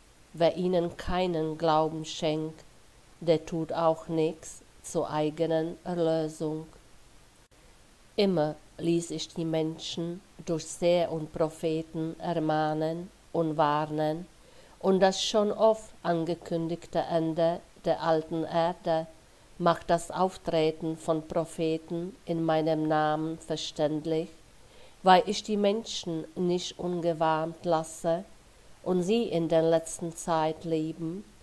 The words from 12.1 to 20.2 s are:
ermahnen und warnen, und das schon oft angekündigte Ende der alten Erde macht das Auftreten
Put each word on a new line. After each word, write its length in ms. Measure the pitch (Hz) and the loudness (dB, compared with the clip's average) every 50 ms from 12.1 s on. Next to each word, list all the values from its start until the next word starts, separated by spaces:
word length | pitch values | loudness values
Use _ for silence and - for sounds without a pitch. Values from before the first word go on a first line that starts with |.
| 160 - | -6 -6
ermahnen 880 | 170 175 170 165 156 156 156 156 156 151 156 156 156 160 165 175 175 202 - - - - | -6 -4 -2 0 0 2 2 2 2 0 0 0 -2 -2 -2 -4 -8 -12 -16 -20 -16 -6
und 260 | - 165 165 156 151 156 | -2 -2 0 0 2 2
warnen, 680 | 156 147 147 151 156 151 151 151 156 151 156 165 180 - - - - - - - - - - - | 2 4 4 2 0 -2 -2 0 0 0 -2 -4 -6 -12 -16 -20 -20 -20 -20 -20 -20 -20 -14 -2
und 200 | - 190 190 185 | 2 2 4 6
das 240 | 196 190 190 - - | 6 4 4 2 -2
schon 280 | - - 214 208 208 | 0 2 2 2 2
oft 420 | - - 208 220 220 220 - - - - | 2 4 4 4 4 2 -2 -10 -16 -6
angekündigte 1000 | - 180 170 165 165 160 170 165 - - 175 165 165 165 170 165 - - - 170 | -2 0 0 0 0 -2 -4 -6 -4 -4 -4 -2 -2 -2 -4 -6 -8 -4 -2 -2
Ende 600 | - - 170 165 160 160 160 170 165 165 175 - - - - - - | -2 0 0 0 0 0 2 2 2 2 0 -2 -6 -12 -20 -6 -2
der 160 | 170 165 - | -2 0 0
alten 420 | 156 165 160 160 156 - 175 165 156 | 2 2 2 2 0 -2 -4 -4 -2
Erde 640 | - 175 170 165 170 180 - - 175 160 160 160 165 - - - - - - - - - - | -2 0 0 0 0 0 -2 -2 -2 0 0 -2 -4 -10 -18 -20 -20 -20 -20 -20 -18 -8 0
macht 320 | 175 170 165 - - - | 2 2 2 2 2 0
das 180 | 175 165 - - | 0 0 0 -2
Auftreten 880 | 151 160 | -2 0